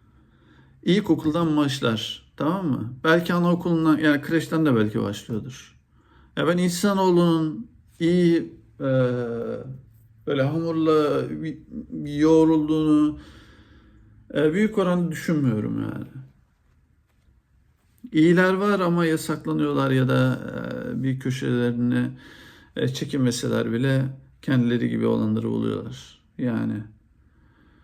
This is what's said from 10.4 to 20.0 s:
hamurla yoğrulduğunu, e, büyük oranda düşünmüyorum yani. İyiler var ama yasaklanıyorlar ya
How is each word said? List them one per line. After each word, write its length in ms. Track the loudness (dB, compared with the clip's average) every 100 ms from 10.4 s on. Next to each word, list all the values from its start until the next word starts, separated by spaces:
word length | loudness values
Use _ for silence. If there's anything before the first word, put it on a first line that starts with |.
hamurla 800 | 0 -2 -2 0 2 2 2 0 -4 -6 -8 -10 -14 -14 -12 -10 -8
yoğrulduğunu, 1120 | 0 4 6 6 4 2 0 2 2 2 -4 -16 -20 -20 -20 -20 -20 -20 -20 -20 -20 -10
e, 200 | 0 0
büyük 240 | 2 0 2
oranda 340 | 0 0 -2
düşünmüyorum 680 | -4 -2 0 0 0 -2 -4
yani. 240 | -6 -8 -12 -16 -20 _ _ _ _ _ _ _ _ _ _ _ _ _ _ _ _ _ -4
İyiler 420 | 4 6 6 4
var 260 | 2 2 2
ama 260 | 2 2 2
yasaklanıyorlar 840 | 0 -2 -6 -4 -2 -2 0 2
ya 180 | 2